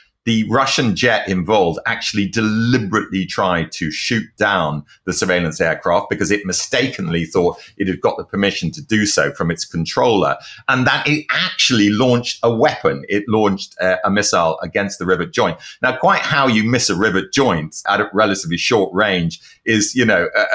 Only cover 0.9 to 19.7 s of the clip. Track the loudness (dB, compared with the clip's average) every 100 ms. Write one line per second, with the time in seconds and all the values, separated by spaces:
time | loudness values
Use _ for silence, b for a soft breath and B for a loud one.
0.9 | 2 2 2 0 -2 2 2 2 0 -4
1.9 | -6 -4 -2 -2 0 0 0 2 0 0
2.9 | -2 -2 -4 -4 -2 0 0 -2 -6 -8
3.9 | -6 -4 -4 -4 -2 0 2 0 -4 b
4.9 | b -8 -4 0 0 0 0 -2 0 0
5.9 | 0 0 -4 -4 -4 -6 -6 -4 -2 -2
6.9 | -4 -4 -4 -2 0 0 B B -6 -4
7.9 | -2 -2 -2 -6 -2 -2 -2 -6 -8 -2
8.9 | 0 2 2 0 -2 -4 -4 -6 -6 -4
9.9 | 0 2 4 2 -2 B B -2 0 2
10.9 | 0 0 -2 -2 -4 -2 -2 0 4 4
11.9 | 4 4 2 0 -2 0 2 2 2 -2
12.9 | -2 -2 -2 0 2 2 0 -6 -4 0
13.9 | 0 0 0 2 2 2 0 -4 -4 -4
14.9 | -4 0 0 0 0 0 -2 B B -2
15.9 | 0 2 2 0 2 2 2 2 2 0
16.9 | 0 2 0 0 2 2 2 -2 -6 -2
17.9 | 0 0 2 2 0 -2 -4 0 2 2
18.9 | 2 2 2 -2 -6 B B 0